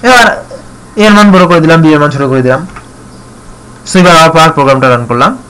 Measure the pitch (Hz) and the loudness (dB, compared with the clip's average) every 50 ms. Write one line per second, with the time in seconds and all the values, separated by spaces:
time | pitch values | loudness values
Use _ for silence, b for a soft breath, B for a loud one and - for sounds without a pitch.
0 | - 240 254 240 226 208 - - - - - - - - - - - - - 214 | 0 2 2 2 2 0 -2 -6 -12 -18 -20 -20 -20 -20 -20 -20 -20 -16 -6 -2
1 | 208 220 208 208 208 208 190 185 180 175 175 170 160 160 165 165 160 156 156 147 | 0 2 2 2 4 4 4 2 2 2 0 0 2 2 2 2 2 2 2 2
2 | 147 147 127 135 139 131 131 131 123 127 123 - 85 185 - - - - - - | 0 -2 -2 -4 -4 -2 -2 -2 -2 -2 -2 -4 -6 -12 -18 -20 -20 -20 -20 -20
3 | - - - - - - - - - - - - - - - - - - - 185 | -20 -20 -20 -20 -20 -20 -20 -20 -20 -20 -20 -20 -20 -20 -20 -20 -18 -6 -2 0
4 | 180 180 170 160 160 165 160 165 160 160 156 147 139 135 135 135 131 131 123 120 | 2 2 4 2 2 2 2 2 0 0 0 -2 0 0 0 0 0 0 -2 -2
5 | 120 113 120 120 135 180 262 - - - | -2 -4 -4 -2 -2 -2 -4 -6 -14 -20